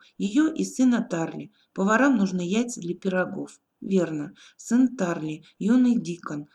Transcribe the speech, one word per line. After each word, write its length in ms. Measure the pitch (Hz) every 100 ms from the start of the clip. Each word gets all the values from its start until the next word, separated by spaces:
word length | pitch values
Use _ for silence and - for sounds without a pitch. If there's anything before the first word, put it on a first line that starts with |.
| _ -
ее 340 | 196 240 311
и 140 | -
сына 420 | 190 - 254 240 -
Тарли. 440 | 170 160 156 147 _ _
Поварам 420 | - 196 220 277 233
нужны 240 | 190 185
яйца 400 | 175 214 240 -
для 140 | 170
пирогов". 680 | 180 190 185 180 196 143 - _ -
"Верно. 480 | - 190 160 151 147 - - -
Сын 400 | - 233 254 240
Тарли, 480 | 175 165 156 156 - -
юный 380 | 190 254 247 240
Дикон, 460 | 160 170 - 147 147